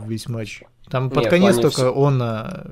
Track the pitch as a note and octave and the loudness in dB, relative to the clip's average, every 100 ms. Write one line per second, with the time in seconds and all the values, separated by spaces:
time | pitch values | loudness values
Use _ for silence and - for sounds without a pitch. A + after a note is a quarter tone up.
0 | G#2+ A2+ - A2+ G#2+ - - _ - C3 | -8 -8 -6 -8 -10 -14 -20 _ -6 -4
1 | C3 C3+ A#2+ F3 G3 A#2+ D3 C3 B2+ C#3 | -2 0 2 4 6 4 2 2 0 2
2 | C#3+ C3 A#2 A2 - - - | 2 2 -2 -4 -8 -12 -14